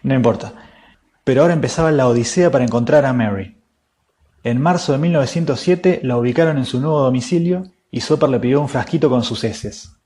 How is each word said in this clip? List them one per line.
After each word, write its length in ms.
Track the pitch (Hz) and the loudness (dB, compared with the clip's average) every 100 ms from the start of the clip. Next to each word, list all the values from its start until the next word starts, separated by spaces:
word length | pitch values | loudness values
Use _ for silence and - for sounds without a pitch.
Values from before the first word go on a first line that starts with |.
no 100 | 135 | 0
importa. 400 | 135 117 107 - - - _ _ _ _ _ - | 2 2 0 -8 -16 -20 _ _ _ _ _ 0
Pero 160 | 131 | 4
ahora 120 | 170 | 4
empezaba 380 | 165 127 - 160 | 2 -2 0 0
la 160 | 147 127 | 2 2
odisea 440 | 120 117 - 175 | 2 0 2 2
para 120 | 135 | 2
encontrar 420 | 123 113 117 147 139 | 0 0 2 4 4
a 60 | |
Mary. 460 | 123 110 98 92 _ _ _ _ _ _ _ _ _ 117 | 0 -2 -4 -8 _ _ _ _ _ _ _ _ _ -4
En 160 | 120 | 0
marzo 320 | 156 175 - | 0 0 -2
de 40 | 139 | 0
mil 140 | 170 | 0
novecientos 480 | 165 127 170 156 127 | 0 0 -2 -2 -2
siete 400 | - 180 185 175 | 0 0 0 0
la 140 | 127 120 | -2 0
ubicaron 420 | 123 123 160 147 | 0 2 2 0
en 80 | 123 | -2
su 140 | 123 | -4
nuevo 220 | 151 151 | -2 0
domicilio 640 | 131 127 123 175 170 180 185 _ _ | 2 0 -2 -2 0 -2 -6 _ _
y 80 | 123 | -10
Soper 300 | - 156 147 | -2 0 2
le 100 | 123 | 2
pidió 220 | 123 139 | 0 0
un 80 | 143 | 0
frasquito 400 | 127 - 165 147 | -4 -4 0 2
con 140 | 123 | 0
sus 200 | 117 113 | -2 -4
heces. 540 | 110 - 107 - - _ | -6 -6 -12 -14 -20 _